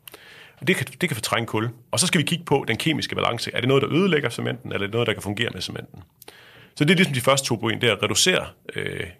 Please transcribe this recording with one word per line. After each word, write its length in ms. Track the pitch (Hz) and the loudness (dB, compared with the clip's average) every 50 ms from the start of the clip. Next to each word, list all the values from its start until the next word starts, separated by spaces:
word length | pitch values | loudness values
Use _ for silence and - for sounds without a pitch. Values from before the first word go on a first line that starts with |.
| _ - - - - - - - - - - - | _ -20 -20 -20 -20 -20 -20 -20 -20 -20 -18 -4
Og 100 | - 127 | -2 0
det 80 | - | 0
kan, 120 | - 123 - - - | 0 -2 -4 -4 -4
det 80 | - 175 | -2 -2
kan 60 | 135 | -2
fortrænge 320 | 110 - - - 110 117 - | -4 -2 0 0 0 0 0
kul. 220 | - 110 107 120 117 - - _ | -2 -2 -2 -2 -4 -8 -8 _
Og 80 | - - | -2 0
så 80 | 180 180 | 2 2
skal 140 | - 147 | 2 2
vi 40 | 143 | 2
kigge 200 | - 170 170 170 | 0 -2 -4 0
på 200 | - 151 139 - - | 0 0 2 2 0
den 100 | 113 - | -2 -2
kemiske 380 | - 127 113 117 - - - | 0 0 0 -2 -2 -4 -2
balance. 360 | 95 95 95 117 117 - - - | 0 0 0 0 -2 -4 -4 -2
Er 60 | - | 0
det 80 | 113 127 | 2 4
noget, 160 | 135 135 117 | 4 4 4
der 100 | - - | 2 2
ødelægger 360 | 156 196 196 165 147 - 120 | 2 4 4 2 2 0 -2
cementen, 420 | - - 120 120 127 123 - 107 | -4 -4 -4 -4 -4 -6 -6 -6
eller 120 | 107 104 98 | -4 -4 -4
er 40 | 98 | -2
det 60 | 107 | -2
noget, 140 | 117 120 110 | 0 0 0
der 60 | 104 | -2
kan 80 | 98 | -2
fungere 280 | - 98 104 98 117 110 - | -4 -4 -4 -2 -4 -4 -4
med 80 | 92 | -6
cementen? 420 | 87 - - - - - - - - - _ _ - - - - - - - - - - _ | -8 -8 -8 -10 -12 -12 -16 -20 -20 -20 _ _ -20 -20 -20 -20 -20 -20 -20 -20 -20 -20 _
Så 100 | - 151 | 2 4
det 60 | 147 | 4
er 40 | 190 | 6
ligesom 180 | 165 185 143 139 | 6 4 2 2
de 80 | 131 | 2
første 260 | 117 131 135 139 - - | 2 4 4 4 2 0
to 80 | 123 | -2
ben, 260 | 101 110 113 107 104 | -2 0 -2 -2 2
det 80 | 117 117 | 2 2
er 60 | 104 | 2
at 80 | 95 - | 2 0
reducere, 420 | - 107 - - 185 185 - - - - _ _ - - | 0 2 2 4 4 2 2 -2 -4 -10 _ _ -10 -8
øh, 280 | - 50 50 50 50 - 87 87 | -6 -6 -6 -6 -6 -8 -10 -12